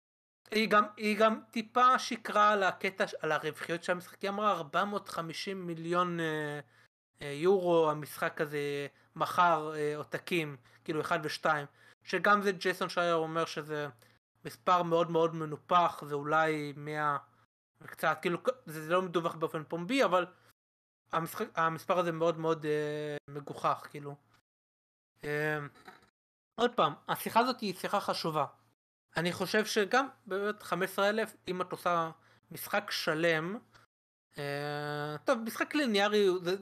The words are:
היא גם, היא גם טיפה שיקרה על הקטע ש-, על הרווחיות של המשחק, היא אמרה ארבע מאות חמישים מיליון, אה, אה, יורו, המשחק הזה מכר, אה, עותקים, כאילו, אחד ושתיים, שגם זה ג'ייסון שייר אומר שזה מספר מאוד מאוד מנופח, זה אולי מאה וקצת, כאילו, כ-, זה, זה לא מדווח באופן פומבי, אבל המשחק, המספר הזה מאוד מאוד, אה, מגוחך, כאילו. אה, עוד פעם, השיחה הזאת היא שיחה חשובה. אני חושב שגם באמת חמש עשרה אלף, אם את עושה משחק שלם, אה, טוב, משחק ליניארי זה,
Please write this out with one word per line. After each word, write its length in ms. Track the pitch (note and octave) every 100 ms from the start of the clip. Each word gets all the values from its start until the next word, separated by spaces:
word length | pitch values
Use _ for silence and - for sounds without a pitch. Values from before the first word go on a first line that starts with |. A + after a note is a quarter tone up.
| _ _ _ _ _
היא 180 | G#3+ A3
גם, 160 | G#3 G#3+ -
היא 200 | G#3+ G#3
גם 240 | A3 A3 -
טיפה 480 | A#3 A3 B3 B3+ B3+
שיקרה 520 | - B3+ - G3+ G#3
על 120 | G#3+
הקטע 440 | F#3+ E3 G3 F#3 F#3+
ש-, 80 | -
על 120 | D#3
הרווחיות 520 | D3+ D3+ D3 - E3+
של 80 | -
המשחק, 300 | F3+ F3 -
היא 80 | G3
אמרה 220 | G3+ G#3+
ארבע 340 | F3+ D3+ E3+ G3+
מאות 240 | G3+ G3+
חמישים 580 | - E3 D3+ - F#3+ F3
מיליון, 520 | E3 E3 F3 F3+ E3+
אה, 400 | D#3+ D#3 D3+ D3 - _ _ _ _ _
אה, 60 | D3
יורו, 640 | C#3+ E3+ G3 F3 E3+ D#3
המשחק 500 | D3+ C#3+ - E3+ -
הזה 460 | D#3 D3 C#3+ C#3+ C#3+ _ _ -
מכר, 600 | D3+ - F3 D#3+ D3+ D#3
אה, 180 | D3+ D3
עותקים, 600 | C#3+ D#3 - F3 D3+ C#3 _ _
כאילו, 180 | - D#3
אחד 180 | D3 E3+
ושתיים, 420 | D3+ - E3+ D3+ C#3+ _ - _
שגם 380 | - F#3+ G3+ G#3
זה 100 | G3+
ג'ייסון 380 | F3+ F#3 F3+ F#3
שייר 260 | F3+ F3 E3+
אומר 300 | D#3+ D#3+ D#3+
שזה 420 | - D3+ D3+ D3 - _ _ _ _ D#3
מספר 380 | - - F3+
מאוד 280 | E3+ E3 E3+
מאוד 240 | E3 E3 D#3+
מנופח, 680 | D#3 D3 _ F3+ E3+ - D3
זה 80 | D3
אולי 580 | C#3+ D#3 D#3+ D#3 D3 C#3+
מאה 420 | D3 D3+ D3+ C#3 - _ _ _ _ _
וקצת, 360 | D3+ - E3 D3+
כאילו, 220 | F#3 E3+
כ-, 60 | - - -
זה, 160 | D#3
זה 120 | D#3
לא 80 | F3+
מדווח 340 | F#3 F3 E3 D#3+
באופן 280 | D#3 E3
פומבי, 400 | D3+ E3+ F3 C4+
אבל 220 | A#3+ F3+ F3 - _ _ _ _ _ _ _
המשחק, 360 | D#3+ E3 - A3 -
המספר 440 | E3 D#3+ - F3+
הזה 120 | F3
מאוד 260 | D#3+ E3 D#3+
מאוד, 280 | D#3+ D#3+ D3+
אה, 520 | D3+ D3+ D3+ D3+ D3 -
מגוחך, 600 | C#3+ C#3+ - D#3 C#3 -
כאילו. 240 | D3 C#3+ C#3+ _ _ _ _ _ _ _ _ _ _
אה, 360 | D3 D3 D3+ D3+ C#3+ - - - _ _ _ _ _ -
עוד 200 | A#3 A#3
פעם, 180 | D#3+ D#3+ -
השיחה 320 | E3 - A3
הזאת 200 | B3 B3
היא 140 | G#3
שיחה 260 | F3+ F3+ G3+
חשובה. 460 | - F#3 F3 D#3 C3+ - _ _ _ _ _ -
אני 160 | E3+
חושב 320 | E3+ F3+ G#3+ G#3+
שגם 420 | - G3 B3 C#4 - -
באמת 380 | F#3 G3+ G#3
חמש 260 | - F3 F#3
עשרה 200 | - G3
אלף, 260 | G#3+ G#3+ - -
אם 140 | F3+
את 100 | F3+
עושה 400 | E3 F3+ E3+ E3 D#3+ _ _ _
משחק 400 | E3 - G#3 G#3
שלם, 680 | - - D#3 E3+ D#3+ E3 A3 - - _ _ _ _ _ -
אה, 800 | C#3+ C#3+ D3 D3 D3 D3 D3 D3+ -
טוב, 140 | B3
משחק 360 | A3+ - E4 D4
ליניארי 520 | C4+ G3+ G3+ G#3+ G3+ F3+
זה, 120 | E3+ G3